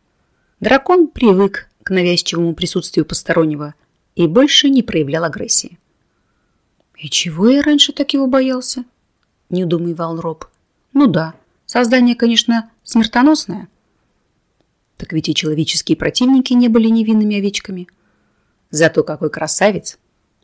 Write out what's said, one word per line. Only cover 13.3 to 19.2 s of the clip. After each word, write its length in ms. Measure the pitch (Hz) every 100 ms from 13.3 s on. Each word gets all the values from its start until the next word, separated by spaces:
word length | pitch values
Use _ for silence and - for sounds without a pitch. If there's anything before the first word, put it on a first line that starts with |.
| 302 - - - _ _ _ _ _ _ _ _ _ _ _ _
Так 160 | - -
ведь 160 | 160 160
и 60 |
человеческие 640 | 147 156 156 151 - - 156
противники 560 | 147 - 254 269 254
не 160 | 240 240
были 180 | 226 220
невинными 500 | 226 214 220 208 202
овечками. 500 | 196 202 - 185 180 _ _ _ _ _ _ _ -
Зато 320 | 151 160 156
какой 260 | 147 147